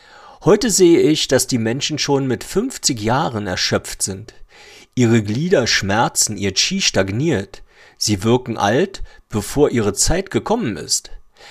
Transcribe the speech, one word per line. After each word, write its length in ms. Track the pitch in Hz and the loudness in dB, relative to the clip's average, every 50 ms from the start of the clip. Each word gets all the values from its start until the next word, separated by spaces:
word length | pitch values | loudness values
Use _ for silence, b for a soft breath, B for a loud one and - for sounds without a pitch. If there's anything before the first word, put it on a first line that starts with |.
| B B B B B B B B - | B B B B B B B B 2
heute 280 | 147 202 233 269 240 | 4 4 4 4 2
sehe 280 | 180 - 185 170 170 131 | 2 4 6 6 8 6
ich, 260 | 98 147 156 151 - - | 6 4 2 2 0 2
dass 180 | 135 123 - | 2 2 2
die 140 | - 135 120 | 0 -2 -2
Menschen 400 | 113 110 120 143 - - 156 135 | 0 -2 -2 -2 -4 -4 -4 -4
schon 260 | - - 143 135 135 | -2 0 0 0 0
mit 180 | 131 120 - - | 0 -4 -4 -6
fünfzig 560 | - - 185 226 269 - - - - 143 110 | -6 -4 -2 -2 -2 -4 -4 -2 -2 -2 -2
Jahren 460 | 104 110 120 135 165 170 120 107 104 | 0 0 0 0 0 -2 -4 -4 -4
erschöpft 560 | 98 90 - - - 117 98 - - - - | -4 -4 -4 -2 0 -2 -2 -2 -6 -8 -6
sind. 320 | - - 95 92 110 - - - B B B B B B B B B B _ | -6 -6 -6 -8 -12 -16 -20 -20 B B B B B B B B B B _
Ihre 260 | 131 123 113 113 117 | 2 4 4 4 4
Glieder 460 | 104 104 104 127 160 180 196 156 117 104 | 2 0 -2 -2 0 2 2 2 2 2
schmerzen, 680 | - - - 98 98 110 127 170 - - - - 107 98 | 0 -2 -2 0 0 0 0 0 0 -2 -2 -2 -4 -4
ihr 160 | 101 98 95 | -4 -4 -2
Qi 280 | - - - 185 196 | -2 -2 -2 -2 -2
stagniert. 800 | 185 - - 104 95 95 98 117 147 170 143 98 98 - - - B B B B B B B - | -2 0 0 0 0 0 -2 -2 -2 0 0 -2 -4 -6 -12 -20 B B B B B B B -6
Sie 260 | - - 107 95 98 | -4 -2 -2 0 2
wirken 340 | 113 120 123 123 - 110 - | 2 2 2 2 -2 -4 -2
alt, 460 | - 101 110 139 185 190 - - B B B B B _ | 0 0 2 2 0 -2 -4 -8 B B B B B _
bevor 400 | - 107 101 - - 139 147 - | -6 -6 -6 -4 0 2 2 2
ihre 240 | - 120 107 104 98 | 2 2 0 0 0
Zeit 380 | - - - 156 180 196 - | 0 0 0 0 0 -2 -2
gekommen 460 | - - - - 208 247 220 143 196 147 | -4 -4 -2 -2 -2 -2 -2 -4 -6 -6
ist. 340 | 85 - - - - - - - - B B B B B | -6 -4 -4 -4 -4 -8 -16 -18 -18 B B B B B